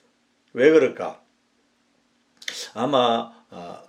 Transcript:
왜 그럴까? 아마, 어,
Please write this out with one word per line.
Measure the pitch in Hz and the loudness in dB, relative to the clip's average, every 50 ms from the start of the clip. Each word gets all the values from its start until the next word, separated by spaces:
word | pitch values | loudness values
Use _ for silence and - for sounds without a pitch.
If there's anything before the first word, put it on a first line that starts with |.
| _ _ _ _ _ _ _ _ _ _ - | _ _ _ _ _ _ _ _ _ _ -2
왜 | 117 127 151 | 2 4 6
그럴까? | 160 156 135 117 - - 87 78 - - _ _ _ _ _ _ _ _ _ _ _ _ _ _ _ _ _ _ _ _ _ _ _ _ - - - - - - - | 6 6 4 2 0 -6 -10 -10 -10 -14 _ _ _ _ _ _ _ _ _ _ _ _ _ _ _ _ _ _ _ _ _ _ _ _ -16 -14 -14 -14 -16 -14 -8
아마, | 104 120 143 143 127 123 120 113 117 117 - - - _ _ | -6 -4 0 0 2 2 2 0 -2 -4 -8 -14 -20 _ _
어, | - 92 87 82 - - - | -20 -18 -16 -16 -18 -20 -20